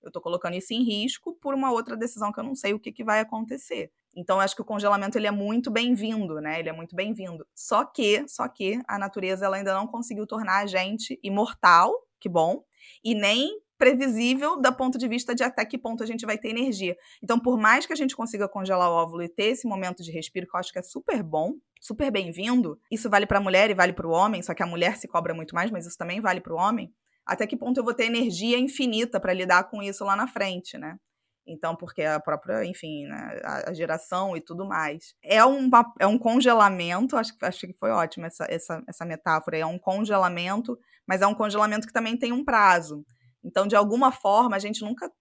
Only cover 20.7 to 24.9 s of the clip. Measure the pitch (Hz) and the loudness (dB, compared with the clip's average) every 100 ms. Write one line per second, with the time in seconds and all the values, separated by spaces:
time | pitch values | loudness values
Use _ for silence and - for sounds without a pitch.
20.7 | 185 180 262 349 294 165 156 165 - _ | -10 -10 -8 -4 -4 -2 -2 -2 -6 _
21.7 | _ - 220 - 208 180 165 214 254 180 | _ -14 -4 -2 -2 -4 -6 0 0 0
22.7 | 147 _ 220 226 202 208 196 196 185 214 | -4 _ -6 2 2 4 2 4 4 4
23.7 | 185 180 185 170 165 202 196 175 220 175 | 6 4 4 0 2 4 2 -6 -4 -4
24.7 | 170 175 | 0 0